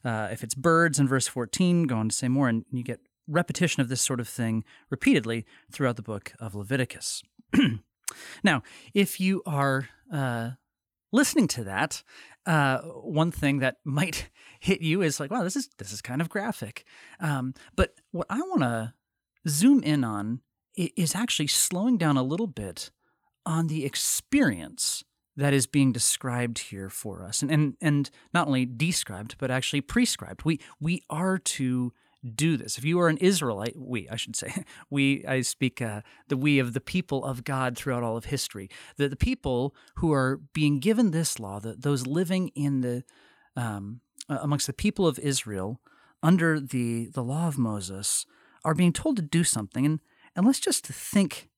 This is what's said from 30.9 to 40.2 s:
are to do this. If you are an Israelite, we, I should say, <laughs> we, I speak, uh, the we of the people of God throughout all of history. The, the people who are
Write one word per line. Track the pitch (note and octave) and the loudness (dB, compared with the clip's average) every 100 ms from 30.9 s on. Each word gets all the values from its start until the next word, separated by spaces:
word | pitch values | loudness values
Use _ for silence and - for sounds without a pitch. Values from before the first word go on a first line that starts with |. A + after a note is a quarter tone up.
| F3 - | -4 -4
are | D#3 F#3 F#3 | -2 -2 -2
to | - - B2+ B2+ B2 _ _ _ | -4 -2 -2 0 -2 _ _ _
do | B2 A2+ D#3+ C#3+ | -10 0 2 2
this. | G#2+ - | -2 -4
If | |
you | C#3+ F3 | 0 2
are | E3+ | 2
an | D#3 | 4
Israelite, | F#3 F#3+ C3+ G2+ A2+ D3+ | 4 4 0 -2 -4 -6
we, | B2 A#2+ C#2+ | -6 -6 -4
I | |
should | A2+ - | -8 -6
say, | A2 - F#3+ - | -8 -6 -8 -10
<laughs> | - - | -20 -4
we, | C#3+ C#3 C#3 | 2 2 2
I | - C3 | 0 -2
speak, | A#2+ - C3 - | -2 0 -2 -2
uh, | A#2 G#2 - - _ | -6 -6 -12 -20 _
the | C#3 | 0
we | D3 C#3 | 4 4
of | B2 | 2
the | B2 | -2
people | - F3+ - C#3 | -2 -4 -2 -4
of | C#3 B2+ | -2 -6
God | B2 C3+ B2+ A#2+ | -4 -2 -2 -2
throughout | C#3+ B2 | -4 -2
all | A#2 A2+ | -2 -4
of | |
history. | - C#3 - G2+ F#2+ - - - | -4 -4 -4 -10 -14 -16 -18 -2
The, | C#3 | -2
the | |
people | D3+ A#3+ C4 C#3+ B2 C#3 _ _ | 2 0 0 -2 0 -2 _ _
who | - E3+ | -2 2
are | C#3+ | 4